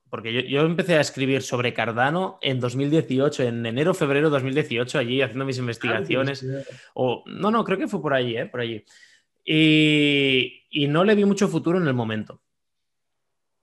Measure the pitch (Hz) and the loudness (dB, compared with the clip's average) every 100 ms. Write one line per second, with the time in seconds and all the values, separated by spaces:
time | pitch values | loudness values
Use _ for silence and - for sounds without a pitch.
0 | _ 120 113 117 127 139 160 170 170 160 | _ -10 -6 -4 -2 0 0 0 0 2
1 | 139 - 135 135 127 123 120 113 113 113 | 0 -2 -2 -2 -2 -2 -2 -2 -2 0
2 | 131 165 190 - - 131 123 123 143 160 | 0 0 -4 -6 -4 -2 -4 -2 0 0
3 | - 127 143 143 123 117 117 117 156 190 | 0 0 0 0 -2 -2 -4 -2 0 0
4 | 147 139 156 143 127 135 151 117 123 156 | 0 2 2 0 0 -2 -2 -2 -2 -2
5 | 120 131 131 117 135 127 123 117 123 110 | -2 0 -2 -2 -6 -4 -6 -4 -4 -2
6 | 101 123 135 131 131 135 135 127 - - | -2 -2 -2 -4 -8 -10 -10 -18 -14 -4
7 | 127 113 - - 196 226 180 190 277 202 | -2 -2 -8 -4 0 0 0 -2 -2 -4
8 | 151 135 123 113 175 123 117 110 - - | -2 0 0 -4 -6 -6 -6 -6 -12 -20
9 | - _ _ _ - 156 156 156 156 151 | -20 _ _ _ 0 4 6 6 6 4
10 | 147 143 135 131 - - _ - 143 151 | 4 4 2 2 0 -6 _ -2 0 2
11 | 190 208 202 202 196 160 165 180 165 127 | 4 4 4 4 2 0 0 2 2 0
12 | 113 110 101 - _ _ _ _ _ _ | -2 -4 -6 -14 _ _ _ _ _ _
13 | _ _ _ _ _ _ | _ _ _ _ _ _